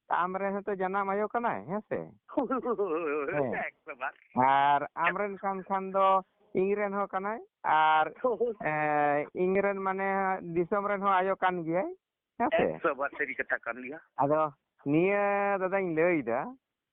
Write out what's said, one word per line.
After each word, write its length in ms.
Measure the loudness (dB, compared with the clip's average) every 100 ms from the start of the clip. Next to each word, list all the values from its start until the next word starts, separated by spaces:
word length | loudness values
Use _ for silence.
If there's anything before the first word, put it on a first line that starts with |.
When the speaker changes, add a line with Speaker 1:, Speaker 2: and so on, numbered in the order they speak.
| -4
Speaker 1:
ᱟᱢ 280 | -2 0 -2
ᱨᱮᱱ 180 | -4
ᱦᱚᱸᱛᱚ 180 | -4 -4
ᱡᱟᱱᱟᱢ 340 | -4 -2 -2 -2
ᱟᱭᱳ 160 | -2 -2
ᱠᱟᱱᱟᱭ, 380 | -2 -2 -4 -4
ᱦᱮᱸ 160 | -8 -6
ᱥᱮ? 100 | -6 -8 -14
Speaker 2:
<laughs> 100 | -8
ᱦᱳᱭ, 180 | -4 -2
ᱦᱳᱭ, 280 | -2 -2 -2
ᱦᱳᱭ, 580 | -2 -2 -2 -4 -2
Speaker 1:
ᱦᱮᱸ। 200 | -2 -2 -4 -8
Speaker 2:
ᱮᱠᱥᱚ 260 | -10 -16 -10
ᱵᱟᱨ। 160 | -10 -10 _ 0
Speaker 1:
ᱟᱨ 440 | 4 4 4 2 0
ᱟᱢ 220 | -2 -2 0
ᱨᱮᱱ 180 | -4 -4
ᱠᱟᱱ 240 | -6 -6
ᱠᱷᱟᱱ 260 | -4 -6 -2
ᱫᱚ 300 | 2 4 4 0 _ _
ᱤᱧ 200 | 0 0
ᱨᱮᱱ 180 | 0 -2
ᱦᱚᱸ 160 | -2 -4
ᱠᱟᱱᱟᱭ, 320 | -4 -4 -6 -10 _
ᱟᱨ, 500 | 2 4 6 4 2 0
Speaker 2:
ᱦᱳᱭ। 320 | -2 0 -2 -2
Speaker 1:
ᱮ, 100 | -2 0 2 2 2 2 0
ᱤᱧ 260 | 0 2 2
ᱨᱮᱱ 180 | 2 0
ᱢᱟᱱᱮ 260 | -2 -2 0 0 0 -2 -2
ᱫᱤᱥᱚᱢ 320 | -2 0 0 -2
ᱨᱮᱱ 160 | 0
ᱦᱚᱸ 100 | 2
ᱟᱭᱳ 220 | 2 2 0
ᱠᱟᱱ 280 | 0 0
ᱜᱮᱭᱟᱭ, 260 | -2 -2 -2 -6 _ _ _ -4
ᱦᱮᱸ 120 | 0
ᱥᱮ? 120 | 2
Speaker 2:
ᱮᱠᱥᱚ 320 | 0 0 -2
ᱵᱟᱨ 160 | -2 -4 -4
ᱥᱟᱹᱨᱤ 160 | -6
ᱠᱟᱛᱷᱟ 240 | -4 -4 -4
ᱠᱟᱱ 240 | -6 -8
ᱜᱮᱭᱟ। 180 | -10 -14 -8 -2
Speaker 1:
ᱟᱫᱚ 380 | 2 2 0 -4 _ _ 0
ᱱᱤᱭᱟᱹ 720 | 2 4 2 2 0 0 0
ᱫᱟᱫᱟᱧ 360 | 0 0 0
ᱞᱟᱹᱭᱫᱟ, 460 | 2 4 2 0 -2 -4 -10 _ _ _